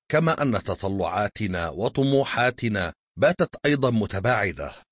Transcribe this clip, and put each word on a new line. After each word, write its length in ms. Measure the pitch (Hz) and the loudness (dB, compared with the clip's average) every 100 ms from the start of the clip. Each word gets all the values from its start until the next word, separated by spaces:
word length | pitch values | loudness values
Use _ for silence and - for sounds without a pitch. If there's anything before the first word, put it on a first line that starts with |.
| - | -2
كما 300 | 151 165 160 | 0 2 0
أن 220 | 143 104 | 0 -2
تطلعاتنا 1040 | - 92 98 98 82 92 104 - 104 90 85 | -2 -4 -4 -2 -2 -2 -2 -2 -4 -4 -4
وطموحاتنا 1200 | 73 117 127 135 139 135 - 123 120 120 104 87 - _ - | -2 -2 0 2 2 2 2 0 0 -2 -2 -2 -6 _ 0
باتت 360 | 139 175 170 - 147 | 2 2 -2 0 0
أيضا 240 | 147 131 | 2 2
متباعدة 840 | 117 98 95 101 120 101 - 71 - - | 2 0 0 0 2 0 -4 -8 -10 -20